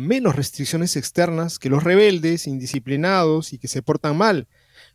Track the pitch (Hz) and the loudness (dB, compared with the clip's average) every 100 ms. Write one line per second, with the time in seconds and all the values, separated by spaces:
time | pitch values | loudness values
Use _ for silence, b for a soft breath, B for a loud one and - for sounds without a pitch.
0 | 139 262 226 147 135 - 135 165 175 147 | -2 0 2 0 -2 -6 -4 -2 -2 -4
1 | - - 175 165 165 - 131 139 165 185 | -4 0 0 0 -4 -4 0 0 4 6
2 | 208 180 160 165 - 135 127 143 123 139 | 6 4 0 -2 -4 -6 -6 -6 -4 -2
3 | 175 190 165 156 160 135 - 139 117 151 | 0 2 2 0 -2 -10 -8 -6 -2 -2
4 | 156 151 220 175 113 b b b b | 0 2 2 2 -2 b b b b